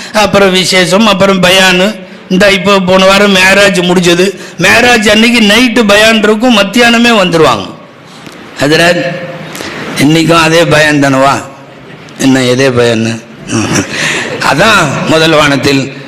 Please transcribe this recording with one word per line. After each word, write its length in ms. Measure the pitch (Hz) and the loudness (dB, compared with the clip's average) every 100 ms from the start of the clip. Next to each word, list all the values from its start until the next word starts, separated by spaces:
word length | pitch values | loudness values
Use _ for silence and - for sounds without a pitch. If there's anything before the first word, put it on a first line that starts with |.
| - | -6
அப்புறம் 380 | 214 202 202 196 | -2 0 2 2
விசேஷம், 560 | 185 180 190 175 185 220 | 0 0 0 0 0 2
அப்புறம் 360 | 190 196 190 | 2 0 0
பயானு. 560 | 180 190 190 180 196 214 - - - | 0 0 0 0 -2 -4 -16 -18 -4
இந்த 220 | 185 202 | 0 2
இப்போ 280 | 196 190 196 | 0 0 0
போன 260 | 185 190 190 | 2 2 4
வாரம் 300 | 196 202 190 | 2 2 2
மேராஜ் 460 | 185 196 202 180 | 2 2 2 0
முடிஞ்சது. 580 | 175 180 175 170 196 190 - - | 0 0 2 2 0 -4 -14 -4
மேராஜ் 500 | 180 220 247 240 214 | 0 2 2 2 2
அன்னைக்கு 320 | 214 233 233 | 2 2 2
நைட்டு 460 | 208 214 247 220 208 | 2 2 2 0 2
பயான் 300 | 202 220 220 | 2 2 2
இருக்கும், 400 | 208 220 254 220 | 0 0 2 2
மத்தியானமே 520 | 196 240 240 233 233 | 0 0 2 2 2
வந்துருவாங்க. 600 | 226 180 165 147 110 90 82 - - - - - - - - | 2 0 2 2 0 -6 -16 -20 -20 -20 -20 -20 -20 -16 -6
ஹஜ்ரத், 460 | 143 156 170 175 175 - - - - - - - - - | -2 0 2 0 -4 -8 -12 -14 -14 -14 -14 -12 -10 -2
இன்னைக்கும் 380 | 135 160 160 165 | 0 0 2 2
அதே 200 | 160 165 | 2 2
பயான் 360 | 160 151 151 147 | 2 2 2 2
தானவா? 420 | 139 135 139 127 - - - - - - - - | 0 2 0 0 -6 -18 -20 -20 -20 -20 -18 -2
என்ன, 200 | 135 131 | 0 2
எதே 320 | 123 127 135 120 | 2 0 0 2
பயான்னு? 400 | 120 110 113 113 - - - 113 101 - - - - - - - - | 0 0 -2 -6 -12 -18 -8 -4 -2 -4 -4 -6 -6 -6 -6 -6 -4
அதான் 560 | 139 214 202 156 127 - | 0 0 0 0 -4 -2
முதல் 240 | 160 160 | 0 2
வானத்தில் 640 | 151 147 139 139 135 135 - | 2 2 0 0 -2 -4 -10